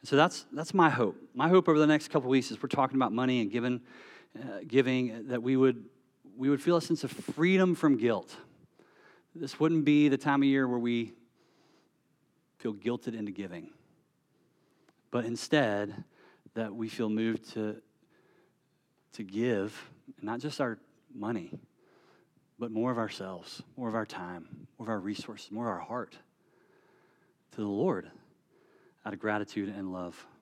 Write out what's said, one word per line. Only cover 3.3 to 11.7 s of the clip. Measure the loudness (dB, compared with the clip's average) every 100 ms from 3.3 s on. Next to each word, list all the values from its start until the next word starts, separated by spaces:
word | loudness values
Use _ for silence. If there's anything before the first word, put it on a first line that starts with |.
| 2
and | 0
giving, | -2 -2 -4 -8 -20 -20 -20 -20 -14
uh, | -10 -10 0
giving, | 2 4 2 -2 -6 -6
that | -4
we | 0 4
would, | 4 4 -6 _ _ _ -20 -4
we | 0
would | 0
feel | 4 2
a |
sense | 2 -4
of | -4
freedom | -8 -10 0 4 6 4 4
from | 4 4
guilt. | 2 0 -4 -18 -20 _ _ _ -20 _ -20 _ _ -12
This | -12 0
wouldn't | 2 4 6
be | 6 6
the | 4
time | 2 4
of | 4
year | 4 2
where | 0
we | 0 0 -2 -10 _ _ _ _ _